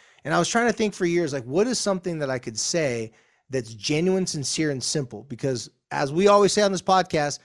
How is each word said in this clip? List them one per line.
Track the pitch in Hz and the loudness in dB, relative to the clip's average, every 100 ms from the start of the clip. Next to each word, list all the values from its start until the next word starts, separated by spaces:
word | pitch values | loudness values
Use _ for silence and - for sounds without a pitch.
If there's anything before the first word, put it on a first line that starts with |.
| _ _ | _ _
And | 143 | -2
I | 170 | 0
was | 165 | 2
trying | 226 240 | 2 0
to | |
think | 214 208 | 2 -2
for | - 175 | 0 0
years, | 170 156 | 2 0
like, | 139 117 | -4 -2
what | 160 240 | 0 2
is | 220 | 0
something | 202 190 180 160 | 0 -2 -2 -4
that | 135 | -2
I | 127 | -4
could | 123 107 | -4 -6
say | - 170 143 117 113 - _ _ - | -2 0 0 -2 -6 -12 _ _ -6
that's | 131 113 | -6 -6
genuine, | 113 - 151 185 190 180 | -6 -2 0 2 0 0
sincere, | 156 127 - 156 | -4 -4 -2 -2
and | 135 | -2
simple? | - 156 127 107 | -2 -4 -4 -8
Because | - 120 139 120 - _ - | -12 -6 -2 -4 -6 _ -8
as | 143 139 | -2 -2
we | 160 202 | 2 6
always | 202 190 | 6 4
say | 208 | 4
on | 202 | 2
this | 185 | 0
podcast, | - 190 180 160 147 - | 2 2 4 0 -2 -6